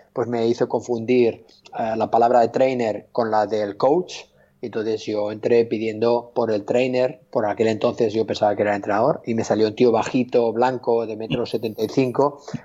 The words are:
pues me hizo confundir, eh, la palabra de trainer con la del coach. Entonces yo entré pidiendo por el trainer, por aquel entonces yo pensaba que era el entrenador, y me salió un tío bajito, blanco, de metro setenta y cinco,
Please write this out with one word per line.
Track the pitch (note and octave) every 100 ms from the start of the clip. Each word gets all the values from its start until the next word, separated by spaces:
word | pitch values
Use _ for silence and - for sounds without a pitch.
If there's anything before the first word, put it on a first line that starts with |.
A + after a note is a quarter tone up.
| _
pues | - A#2
me | A#2+ A#2
hizo | A#2+ A#2+
confundir, | B2 G#2+ A#2 A2+ B2 A#2 - - _ - -
eh, | A2+ A2+
la | G#2
palabra | A#2 A#2 B2
de | A2+
trainer | B2 C3 B2+ A2+ G#2 -
con | - A2+
la | G#2+ G#2
del | A2 G2+ F#2+
coach. | C3 E3 F3+ - - _ _ -
Entonces | A#2 A2+ A2 G#2+ -
yo | G#2+ G#2
entré | G#2+ A2 A#2
pidiendo | A2+ A2 A2 G#2+ A#2 A#2+ A#2+
por | B2+ A2+
el | G#2+ G2+
trainer, | B2 C3 B2+ B2+ B2+ _
por | B2+ G#2+
aquel | G2+ A2+
entonces | G#2+ A#2+ - A2+
yo | A2 G#2+
pensaba | G#2+ G#2
que | G#2
era | G#2
el | G2+
entrenador, | G2+ G2+ C3 E3+
y | -
me | A2+
salió | G#2 G#2+ G#2+
un |
tío | G#2 B2
bajito, | A2 - C3 B2 B2 A#2
blanco, | A2 B2+ B2 - A#2 A2
de | G#2+
metro | A2 A#2+ A2+
setenta | A2+ A2+ G#2+
y | A2
cinco, | - B2+ A#2+ C#3+ C#3+ - -